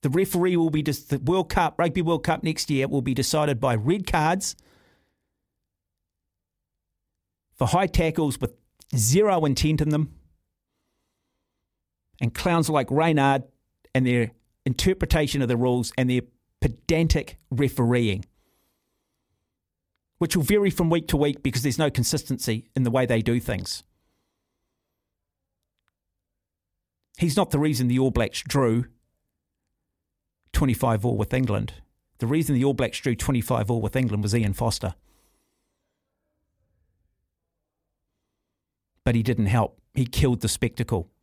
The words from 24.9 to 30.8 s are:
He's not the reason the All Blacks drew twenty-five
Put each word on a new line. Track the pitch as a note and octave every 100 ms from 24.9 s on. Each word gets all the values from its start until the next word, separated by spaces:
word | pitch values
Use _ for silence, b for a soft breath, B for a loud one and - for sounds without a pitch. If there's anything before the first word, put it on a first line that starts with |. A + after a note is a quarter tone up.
| _ _ _ _ _ _ _ _ _ _ _ _ _ _ _ _ _ _ _ _ _ _ -
He's | E3+ D3
not | G3
the | D3
reason | D3+ C#3+ B2+
the | B2
All | C3
Blacks | A#2+ G#2+ -
drew | - C#3 B2+ A2+ B2 _ _ _ _ _ _ _ _ _ _ _ _ _ _ _ _
twenty-five | - C#3 A#2